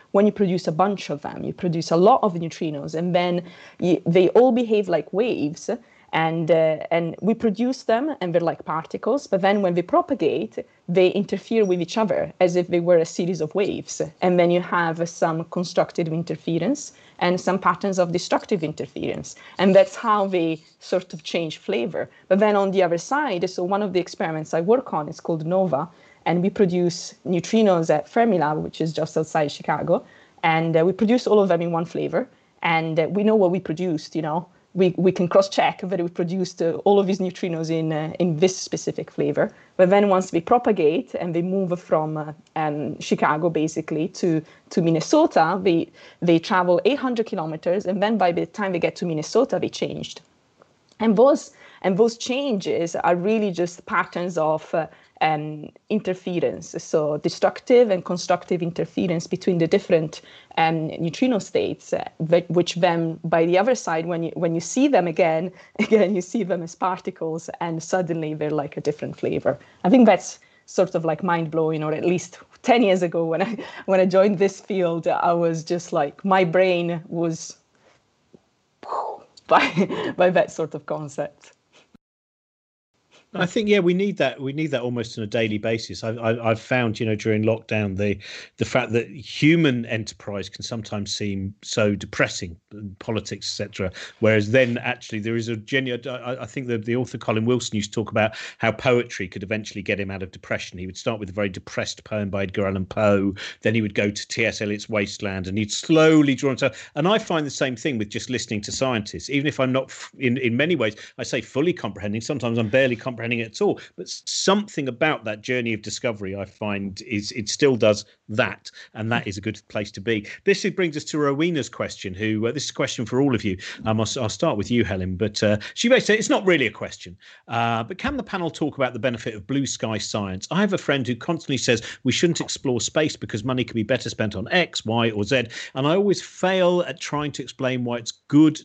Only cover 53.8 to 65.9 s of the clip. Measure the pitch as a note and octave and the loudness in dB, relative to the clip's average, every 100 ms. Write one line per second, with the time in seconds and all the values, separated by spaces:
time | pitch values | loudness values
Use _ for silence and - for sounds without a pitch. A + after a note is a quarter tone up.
53.8 | - F#3 F3+ F3 F3 E3+ D#3 D#3 - F#3+ | -4 -4 -2 -4 -4 -2 0 0 -2 -4
54.8 | D#3+ - _ - D#3 D3+ D3+ D3+ D3+ - | -4 -10 _ -2 0 0 -4 -10 -12 -14
55.8 | - G#3+ G3 F#3 - F3 C3 - E3 E3 | -4 -2 -2 -6 -4 -2 -2 -2 -10 -12
56.8 | - E3 D3+ D3+ E3+ - F#3 - - B3 | -2 0 0 0 -4 0 0 0 4 6
57.8 | A#3 F3+ E3+ F3+ - F3 - F3 E3+ E3+ | 6 2 -2 -4 0 0 0 -2 -2 -4
58.8 | E3 - F#3+ E3+ - F3+ - F3 E3 G3+ | -4 -2 0 0 -2 -2 0 2 4 2
59.8 | - E3+ D#3+ - - - - - E3 D#3+ | 4 2 2 -8 -20 -20 -8 0 2 2
60.8 | D#3 - E3+ - B3+ G#3+ - - - - | -2 -4 -4 0 0 0 0 -2 -2 -4
61.8 | - - - - D#3+ E3+ F3 F3 E3+ E3+ | -6 -6 -6 -6 2 2 2 0 0 2
62.8 | F3+ E3+ E3 D#3+ E3+ E3+ E3+ F3+ A3 B3+ | 2 2 -2 -4 0 2 4 4 4 0
63.8 | - D#3+ E3 E3 E3 - E3+ E3 - B3+ | -2 -4 -2 -4 -4 -2 -2 -2 -2 0
64.8 | C#4+ A#3 F3 D#3+ E3+ D#3+ F3+ - - - | 4 4 2 2 2 2 -2 -8 -10 -4
65.8 | G#3+ | 4